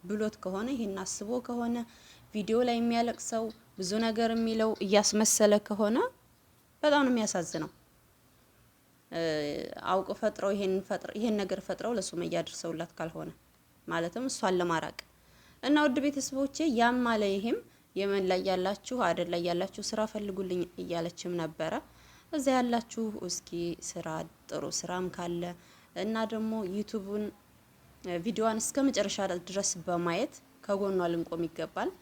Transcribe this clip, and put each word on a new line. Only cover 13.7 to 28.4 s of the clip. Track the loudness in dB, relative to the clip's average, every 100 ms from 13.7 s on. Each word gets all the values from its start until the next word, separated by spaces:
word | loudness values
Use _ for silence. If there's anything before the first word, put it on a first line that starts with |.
| _ -4
ማለትም | -2 -2 -2 -4
እሷን | 0 2 4
ለማራቅ | 2 0 -2 -10 -18 _ _ -20 -20 -6
እና | 4 4
ውድ | 6 4
ቤተሰቦቼ | 0 -2 -4 -2 -2 0 2
ያም | 6 4 4 2
አለ | 2 2
ይሄም | 0 0 -2 -4 _ _ -2
የመን | 0 2 2
ላይ | 0
ያላችሁ | 2 0 0 -2 -6 0
አደን | 0 2 -2
ላይ | -2
ያላችሁ | 0 -2 -2 -6
ስራ | -6 -2 -2
ፈልጉልኝ | -4 -6 -4 -2 -2 -4 -6
እያለችም | -6 -4 -4 -6 -6 -4
ነበረ። | -4 -4 -4 -4 -8 -20 -20 -20 -6
እዛ | 0 2
ያላችሁ | 4 4 0 -2 -6 -4 -4
እስኪ | -8 -8 -8 -4 -4 -4
ስራ፣ | -8 -8 -6 -6 -8 -12 -10
ጥሩ | -6 -4
ስራም | -4 -4 -4 -4
ካለ | -6 -6 -4 -6 -8 -18 -20 -14 -6
እና | -2 -2 -2
ደግሞ | -2 -2 -2 -2
ዩቲዩቡን፣ | -4 -4 -6 -4 -4 -6 -8 _ _ _ -20 -20 -14
እ፣ | -6 -4
ቪዲዮዋን | -2 0